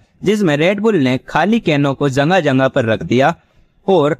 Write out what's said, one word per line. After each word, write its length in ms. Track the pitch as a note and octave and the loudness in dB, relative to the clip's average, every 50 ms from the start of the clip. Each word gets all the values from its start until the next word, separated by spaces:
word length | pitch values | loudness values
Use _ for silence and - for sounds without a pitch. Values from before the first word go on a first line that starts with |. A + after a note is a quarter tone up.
| _ _ _ _ - | _ _ _ _ -2
जिसमें 320 | E3+ G#3+ G#3+ G#3 E3 D3 | -2 0 0 0 0 0
Red 240 | C#3+ D#3 F3+ G#3 G3+ | 0 0 0 0 0
Bull 180 | G#3 A3+ G#3+ F3 | 0 0 0 2
ने 180 | C3+ B2+ B2+ C3 - - | 0 0 -2 -2 -4 -4
खाली 300 | - D3+ E3 F#3+ A3+ A#3 | -4 -2 0 0 0 0
कैनों 340 | - F#3 D3+ C#3+ C#3+ C#3 C3+ | 0 0 0 0 0 -2 -2
को 160 | - C#3 C#3+ | -2 -2 -2
जगह 300 | B2+ C#3 C#3 D#3 F#3 F#3+ | 0 0 0 2 2 0
जगह 280 | D#3 C#3+ C3 C3 C3+ | 0 0 2 2 0
पर 180 | B2+ - C#3+ A#2+ | 0 0 0 -2
रख 180 | A2+ A2 G2+ - | 0 -2 -4 -2
दिया 320 | E2 A#2 B2 C3+ D#3 E3 - _ _ _ _ _ _ _ _ _ | -2 0 2 2 0 0 -4 _ _ _ _ _ _ _ _ _
और 300 | - F#3+ F3 C#3+ D3 D#3+ - | 0 0 2 2 0 -2 -6